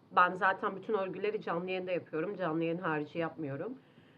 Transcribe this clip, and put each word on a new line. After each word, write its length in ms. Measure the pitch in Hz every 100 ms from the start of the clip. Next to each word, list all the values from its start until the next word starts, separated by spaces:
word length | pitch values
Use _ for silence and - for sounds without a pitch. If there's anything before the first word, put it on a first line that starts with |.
| - 185
ben 200 | 180 180
zaten 400 | 190 190 208 190
bütün 180 | -
örgüleri 480 | 214 190 180 208 214
canlı 280 | - 170 185
yayında 220 | 185 185
yapıyorum. 440 | 175 - 156 175 196
Canlı 280 | 175 156
yayın 140 | 165 170
harici 400 | 180 151 151 170
yapmıyorum. 600 | 160 - 151 139 196 254 - - -